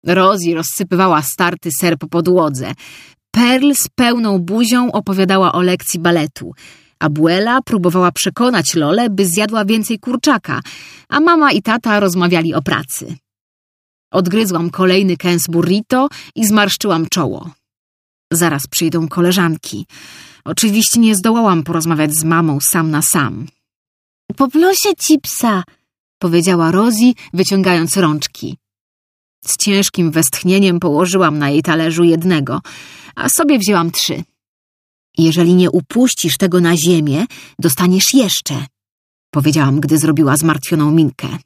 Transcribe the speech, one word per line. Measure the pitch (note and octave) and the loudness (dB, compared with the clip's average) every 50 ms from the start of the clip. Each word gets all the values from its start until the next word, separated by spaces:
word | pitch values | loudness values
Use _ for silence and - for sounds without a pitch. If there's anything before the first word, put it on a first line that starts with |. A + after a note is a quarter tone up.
| _ | _
Rosie | E3+ F3 - - F#3+ G#3+ G3 E3+ E3+ E3+ | 0 0 4 4 2 2 2 -2 -2 -2
rozsypywała | D#3+ E3 - - - G3 F3 F#3 F3 F#3+ F#3 E3 D3+ | -2 -4 -6 -6 -6 -4 -2 0 2 2 2 2 0
starty | C#3 - - - F#3 F3 F3 D#3+ - E3+ D3 - | 0 -4 -4 -2 -2 -2 -2 -4 -8 -8 -6 -2
ser | - F3 D#3+ C#3 | 0 -2 -2 -2
po | - D3+ | -6 -4
podłodze. | D#3+ E3+ E3 F3+ F3+ F3+ E3 D3+ C#3 B2+ B2+ F#2 - _ - - - - - - _ _ _ _ | -2 -2 0 2 2 2 2 0 -2 -6 -8 -10 -10 _ -14 -20 -20 -20 -20 -20 _ _ _ _
Pearl | - A3 A#3+ A#3+ B3+ C4 C4+ C#4+ C#4+ | 0 0 2 2 2 2 2 2 2
z | - - - _ | 0 -4 -6 _
pełną | - B3 A#3+ A#3+ A#3+ A3+ G#3+ G3 F#3 | -2 0 0 0 0 0 0 0 -2
buzią | F3 E3+ G3+ A3+ B3 A3 B3 B3 B3 A#3+ | -2 -2 -2 0 0 2 2 0 0 0
opowiadała | - G#3 G3+ - G3 F#3+ F#3+ F#3 F#3+ F#3+ F#3+ F3 | -2 -4 -4 -2 0 0 2 2 2 2 2 2
o | - E3+ | 2 0
lekcji | F3+ F3+ F3+ F3 - - - F3 | 0 0 0 -2 -4 -8 -8 -2
baletu. | E3 F3 E3+ E3+ D3 D#3+ _ - A2 E2+ - _ - - - _ _ _ _ _ | 0 0 2 2 0 -4 _ -14 -16 -16 -16 _ -20 -20 -20 _ _ _ _ _
Abuela | - D#3 D3 D3+ D#3 E3 F3 F#3+ G#3 A#3 A#3+ C4 | -4 -2 0 2 2 2 2 0 0 0 0 -2
próbowała | B3 - A#3+ G3+ F3 F3+ E3 F#3 F3+ F3 | -2 -2 -2 0 0 0 2 2 0 0
przekonać | E3+ - - G3 - - A#3+ B3 B3 F#3 E3 - - | 0 -2 -4 -4 -2 0 -2 0 0 0 -2 0 -2
Lolę, | E3+ D3+ D3 F3 A3 A#3+ A#3 | 0 0 2 2 0 0 0
by | G3 F#3 G3+ | 0 0 0
zjadła | F3+ E3 G#3 G#3 G#3 A3 A3+ G#3 | 0 0 -2 -2 -2 -2 -2 0
więcej | G3 A3+ A3 G#3+ - A#3 G3 | 0 0 0 0 -2 -6 -6
kurczaka, | - B3 B3 B3 - D4+ C4+ G3+ - - C3 A#2 - - - - - - - - _ _ | -4 -6 -6 -2 0 0 0 0 -2 -6 -8 -8 -8 -12 -20 -20 -20 -20 -20 -20 _ _
a | - C#4+ | -2 0
mama | D#4 F4 E4+ E4 D4 C#4 | 2 2 4 4 4 2
i | C4 A3+ | 2 0
tata | - A3 A3 A#3+ - A#3 G#3 G#3 | 0 -2 -4 -2 0 0 0 2
rozmawiali | G#3 F#3 E3+ F#3 F3 F3 F3+ E3+ D#3+ E3 - | 2 0 0 0 0 2 2 0 0 -2 -4
o | - | -4
pracy. | C3+ - D#3 - D3+ - - - - - - - _ _ _ _ _ _ _ _ _ _ _ _ _ _ _ _ _ _ | -2 -2 -4 -4 -4 -8 -12 -12 -12 -14 -16 -18 _ _ _ _ _ _ _ _ _ _ _ _ _ _ _ _ _ _
Odgryzłam | - F3+ F#3 F3 F3+ A3 A3+ F#3+ F3+ E3 E3+ F3 | -2 -2 -2 0 0 0 0 0 -2 -2 -4 -4
kolejny | - - F#3 F#3 F3+ G3 G3+ F#3 F3 | -2 0 0 2 2 2 2 0 -2
kęs | - - F3+ F3 E3+ - - | -2 -2 -2 0 0 -2 -2
burrito | E3 E3+ F3 F3+ F#3+ G#3+ A3 _ B3+ B3+ C4+ C#4+ - - - - _ | -2 0 0 2 0 -2 0 _ 0 0 0 -2 -4 -10 -20 -14 _
i | G#3+ A3+ | -4 -2
zmarszczyłam | G3+ G#3+ G#3+ G3+ G3 - - - G#3 F3 D#3+ D#3+ | 2 2 2 2 0 -2 -4 -2 -2 -2 -2 -2
czoło. | - - F#3+ D3+ G#2+ F#2+ - - E3+ - _ _ _ _ _ _ _ _ _ _ _ _ _ _ _ | -2 -2 -2 -2 -4 -6 -8 -12 -18 -20 _ _ _ _ _ _ _ _ _ _ _ _ _ _ _
Zaraz | E3 D#3 F3 E3 D3+ C#3 - | -2 0 0 0 -2 -2 -6
przyjdą | - - - E3+ D#3+ E3 E3 D#3+ D3+ | -6 -4 -2 -2 0 -2 -2 -4 -2
koleżanki. | - F3+ F3 F3+ F3+ G3 F3 E3 D#3+ - - - - G#2+ F3+ _ - - - - - - - - - _ _ | 0 0 2 2 2 2 0 0 -2 -4 -8 -12 -12 -12 -12 _ -18 -20 -20 -20 -20 -20 -20 -20 -20 _ _
Oczywiście | - - - A3+ G#3+ G3+ A3 A3 - - A#3 | -8 -4 0 0 2 2 2 0 2 2 4
nie | A#3 A3 G#3+ | 4 4 2
zdołałam | F#3 F3+ A3+ A3+ A#3 A3+ G#3 F3+ E3 | 2 0 0 2 2 2 2 2 0
porozmawiać | D3 E3+ E3+ E3 D#3+ E3+ E3 D3+ D3+ D3+ D3+ | 0 -2 -4 -2 -2 -2 0 0 0 -2 -2
z | D#3+ D#3+ | -2 0
mamą | D#3+ E3 E3 E3+ D#3 C#3+ C#3+ | 0 2 2 2 0 0 0
sam | - - - F3 D#3+ D#3+ | -2 -2 -2 0 0 0
na | D#3 D3 | 0 0
sam. | - - - E3 C#3 G#2+ - - C#3 - _ _ _ _ _ _ _ _ _ _ _ _ _ _ _ _ G#3 | -2 0 0 0 -2 -2 -6 -8 -12 -14 _ _ _ _ _ _ _ _ _ _ _ _ _ _ _ _ -2
"Poproszę | - C#4 B3+ - D4+ E4+ F#4 G4 F#4+ - G#4 F4+ - - | -2 -2 0 2 2 2 2 2 2 0 -2 -2 -2 2
chipsa", | - D#4 C#4+ - - - - - A#3 G#3 F#3 F3+ _ _ _ _ _ _ _ _ _ _ _ | 2 2 0 0 -6 -8 -4 -2 -2 -2 -2 -4 _ _ _ _ _ _ _ _ _ _ _
powiedziała | - F3 E3 E3+ E3 F#3+ F3+ E3+ E3 D#3+ | -2 2 2 2 2 2 2 2 2 2
Rosie, | E3+ F#3+ G#3+ A#3+ A3+ G#3+ A#3 B3+ A#3+ - - - | 2 2 2 2 2 4 2 2 2 0 -8 -8
wyciągając | - F3 F#3+ - G3+ G3 F#3 F#3 F3+ E3 E3 E3 - | -2 -2 0 0 0 0 2 2 2 0 0 -2 0
rączki. | G3 F3+ D#3 D3+ D3+ - - _ - - - - _ _ _ _ _ _ _ _ _ _ _ _ _ _ _ _ _ - | 0 0 0 0 -2 -6 -8 _ -12 -12 -12 -12 _ _ _ _ _ _ _ _ _ _ _ _ _ _ _ _ _ -8
Z | - - | -8 -4
ciężkim | - - G#3 G3 G3 G3 - - - E3+ D#3+ | -2 -2 0 2 0 0 0 0 -2 -2 0
westchnieniem | D3+ D#3+ E3 - - - - F3+ F#3 G3 G3 F#3+ F3 F3 | 0 0 0 0 -4 -2 0 2 2 4 4 2 2 0
położyłam | F3+ E3 C#3+ D3 F3+ F3 F#3 F#3+ F#3 D#3 D3 D3+ | 0 0 0 0 0 0 2 2 2 2 0 0
na | C#3+ C#3 | -2 0
jej | C#3+ D3+ | 0 0
talerzu | D#3 F3 D#3 D#3+ D#3+ E3 D#3+ E3 F3 | 0 0 -2 0 0 -2 0 2 4
jednego, | E3+ E3 E3 E3 F#3 F3+ D3+ C#3 - B2+ E3 - - - - - - - - - - - | 4 4 2 2 0 0 0 0 -4 -6 -8 -8 -12 -20 -20 -20 -20 -20 -20 -20 -18 -10
a | - - C4 | -6 -4 -2
sobie | - - E4 C#4+ D4 A#3+ | 0 0 2 2 2 2
wzięłam | F#3+ G3 G#3 F3 E3 E3 | 2 2 0 0 0 -2
trzy. | - - - - D3 D3 E3+ _ _ _ _ _ _ _ _ _ _ _ _ _ _ _ _ _ _ - | -4 -4 -4 -4 -6 -8 -10 _ _ _ _ _ _ _ _ _ _ _ _ _ _ _ _ _ _ 2
"Jeżeli | E3 E3 D#3 F3 F3 E3+ F3+ | 2 2 4 2 4 4 4
nie | F3+ F3+ E3+ | 4 4 4
upuścisz | - F3 - _ - A#3 B3+ B3 - - - E3 C3 | 2 -2 -2 _ 0 0 2 2 0 -2 -4 -4 -2
tego | - G3+ F3 E3+ F3+ | 0 -2 2 2 2
na | F3 E3+ E3+ | 2 2 2
ziemię, | D#3+ C#3+ F3 F3+ D#3+ D3+ D3 C3+ D#3 A3 - - - - - _ - | 2 2 2 2 2 2 0 0 -2 -2 -4 -8 -18 -20 -20 _ -2
dostaniesz | - E3+ - - F#3 F3+ F3+ G3 - - - | -2 -2 0 2 2 2 2 2 0 2 2
jeszcze", | C#4 A#3+ F#3 - - - - D3 A#2+ C3+ C3+ _ _ _ _ _ _ _ _ _ _ _ _ | 2 2 2 -2 -6 -6 -6 -8 -8 -8 -12 _ _ _ _ _ _ _ _ _ _ _ _
powiedziałam, | - D3 C#3 D3+ C#3+ D#3 D3 C3+ C3 D3+ | -4 0 0 2 2 2 2 2 0 0
gdy | D3 C#3+ D#3 D3+ | 0 2 0 2
zrobiła | D#3 E3 D3+ D3 D#3 C#3 C#3 | 2 2 2 2 2 2 2
zmartwioną | D3 D#3+ D#3+ D3+ C#3 - - F3 D#3 D3 D3+ | 2 2 0 0 -2 -4 -4 -2 0 2 2
minkę. | D3+ E3 D#3 C3+ C3 - - C3 - F3 _ | 4 2 2 2 -2 -6 -10 -10 -10 -12 _